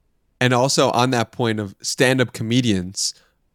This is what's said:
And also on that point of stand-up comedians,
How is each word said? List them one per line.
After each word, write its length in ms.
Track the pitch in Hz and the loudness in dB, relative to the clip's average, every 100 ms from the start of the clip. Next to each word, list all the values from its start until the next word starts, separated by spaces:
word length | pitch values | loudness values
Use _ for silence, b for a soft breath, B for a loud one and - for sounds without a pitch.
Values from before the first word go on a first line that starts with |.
| _ _ _ - | _ _ _ -2
And 140 | 123 | 0
also 380 | 123 135 - 131 | 2 2 2 2
on 180 | 117 127 | 2 2
that 200 | 120 110 | 0 -2
point 280 | - 117 107 | -4 -2 -2
of 160 | 98 - | -6 -10
stand-up 500 | - - 127 131 120 | -10 0 2 2 -2
comedians, 840 | - 110 127 123 95 90 - - b b b _ | -4 -2 0 2 -2 -2 -6 -8 b b b _